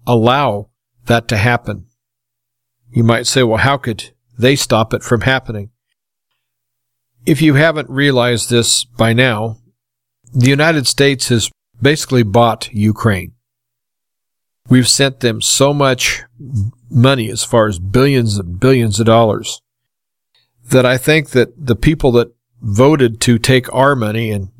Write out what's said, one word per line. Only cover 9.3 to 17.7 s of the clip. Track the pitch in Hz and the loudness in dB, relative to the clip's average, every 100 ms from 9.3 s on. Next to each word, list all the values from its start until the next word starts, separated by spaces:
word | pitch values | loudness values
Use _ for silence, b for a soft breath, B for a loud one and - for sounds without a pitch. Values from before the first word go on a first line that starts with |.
| 107 110 107 _ _ _ _ _ _ _ | -2 -6 -10 _ _ _ _ _ _ _
the | 127 123 | 0 2
United | 139 160 156 123 | 2 2 0 -2
States | - 143 131 - | 0 0 0 -2
has | 117 - - _ - | -2 -2 -10 _ -2
basically | 127 151 - 127 | 0 0 0 0
bought | 107 113 120 110 - | 2 2 2 -2 -8
Ukraine. | 101 107 104 110 95 90 - _ _ _ _ _ _ _ _ _ _ _ _ - | -2 -2 0 -2 -2 -6 -18 _ _ _ _ _ _ _ _ _ _ _ _ 0
We've | 127 120 | 2 2
sent | - 139 127 | 2 0 -2
them | 120 110 | -4 -2
so | - - 139 | -2 2 2
much | 147 139 127 - - - - 131 107 104 - _ | 2 0 0 -4 -6 -12 -20 -8 -6 -6 -8 _
money, | 131 127 135 110 | 2 2 2 -2
as | 107 | -8
far | - 120 | -2 0
as | 107 | 0